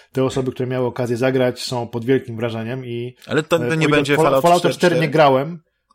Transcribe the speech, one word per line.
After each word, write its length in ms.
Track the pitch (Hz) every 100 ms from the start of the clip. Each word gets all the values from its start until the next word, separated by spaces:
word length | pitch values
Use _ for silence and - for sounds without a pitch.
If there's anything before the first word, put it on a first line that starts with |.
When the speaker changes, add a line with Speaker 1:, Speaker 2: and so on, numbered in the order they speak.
| _
Speaker 1:
te 120 | -
osoby, 280 | 131 135 131
które 160 | 123 127
miały 160 | 127 123
okazję 300 | - 120 117
zagrać, 440 | 131 131 127 120
są 240 | - 127 117
pod 180 | 120 117
wielkim 320 | 131 - 110
wrażeniem 480 | 117 113 110 131 123
i, 300 | 120 120 127 -
Speaker 2:
Ale 160 | 139
to, 160 | 156 170
to 60 | 160
Speaker 1:
e, 120 | 160
Speaker 2:
nie 80 | 151
Speaker 1:
o 40 |
ile 80 | 147
Speaker 2:
będzie 180 | 139 143
Speaker 1:
Fal-, 80 | 156
Speaker 2:
Fallout 160 | 135
Speaker 1:
Fallouta 260 | 170 175 -
Speaker 2:
cztery 60 | 127
Speaker 1:
cztery 240 | 180 170
nie 80 | 156
grałem. 500 | 147 143 131 151 170 _ _ _